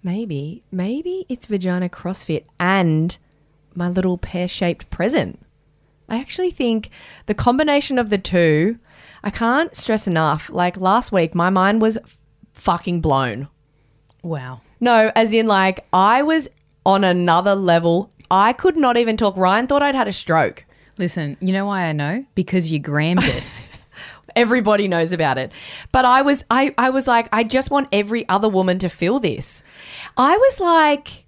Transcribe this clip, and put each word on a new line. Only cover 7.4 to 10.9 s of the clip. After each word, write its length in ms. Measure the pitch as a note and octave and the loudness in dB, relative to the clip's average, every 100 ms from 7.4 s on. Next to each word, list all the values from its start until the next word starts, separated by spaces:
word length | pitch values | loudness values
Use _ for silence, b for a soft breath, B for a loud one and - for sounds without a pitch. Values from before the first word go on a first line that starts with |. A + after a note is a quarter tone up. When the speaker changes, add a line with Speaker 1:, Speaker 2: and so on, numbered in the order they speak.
| A#3+ C4 D4+ C#4+ - C4 | 0 2 2 0 0 -2
Speaker 1:
of 100 | A3+ | 0
the 80 | G3+ | -2
two, 600 | - F3+ E3+ D3+ F3+ A#3 B B B B | 0 2 4 4 2 -2 B B B B
I 60 | G3+ | -10
can't 440 | - A#3 C4 E4+ - | -4 0 0 -2 -4
stress 320 | - A3 G#3 | -2 -2 0
enough, 420 | E3 D#3 D#3 - | 0 0 -2 -4
like, 260 | - F3+ F3+ | -2 -2 0
last 340 | F#3 | 0